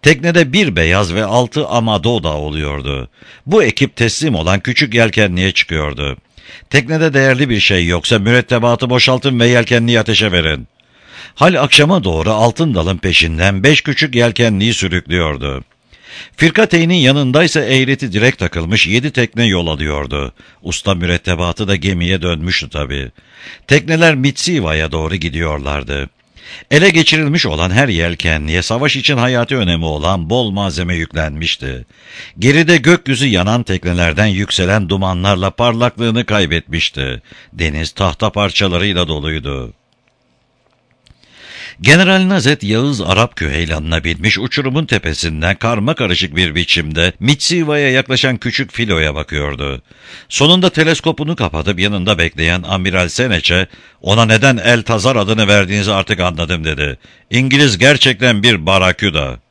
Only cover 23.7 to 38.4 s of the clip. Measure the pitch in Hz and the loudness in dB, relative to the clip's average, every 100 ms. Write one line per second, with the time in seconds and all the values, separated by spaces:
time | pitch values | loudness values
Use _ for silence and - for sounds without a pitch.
23.7 | 139 - 160 165 143 139 139 - 165 87 | 0 2 2 4 4 0 -2 -2 -2 0
24.7 | 78 78 78 80 90 82 76 82 76 69 | -2 -2 -4 -4 -4 -4 -4 -4 -4 -4
25.7 | 73 65 71 69 _ _ _ - - - | -6 -6 -8 -8 _ _ _ -20 -20 0
26.7 | 143 190 160 160 156 151 156 101 76 90 | 2 4 2 2 2 0 0 -2 -2 0
27.7 | 101 135 85 85 85 85 80 73 85 90 | 2 2 0 -2 -2 -2 -2 0 -2 -2
28.7 | 113 143 139 123 135 123 127 117 135 92 | -2 0 0 -2 0 0 0 -2 -2 0
29.7 | 85 80 73 78 95 80 120 113 98 98 | 0 -2 -2 -2 -2 -2 -2 -2 -4 -4
30.7 | 82 87 87 80 - 78 73 85 - 65 | -4 -4 -4 -4 -6 -6 -6 -6 -6 -8
31.7 | 64 58 _ - - - - 113 147 160 | -10 -14 _ -20 -20 -20 -2 2 4 4
32.7 | 170 131 170 - 127 139 92 92 120 110 | 4 4 2 2 -2 2 2 2 0 0
33.7 | 92 87 87 85 78 107 95 98 - 90 | -2 0 0 0 2 0 0 -2 -2 0
34.7 | 107 90 98 95 90 95 95 95 - 120 | 0 0 -2 0 0 0 0 -2 0 0
35.7 | 117 120 - 117 113 98 107 85 82 - | 2 -2 0 0 0 0 0 0 -2 -2
36.7 | 80 - - 65 62 _ - - - 82 | -4 -4 -4 -6 -8 _ -20 -20 -6 -4
37.7 | 76 78 - 95 78 107 104 | -2 -6 -2 -2 0 -4 -2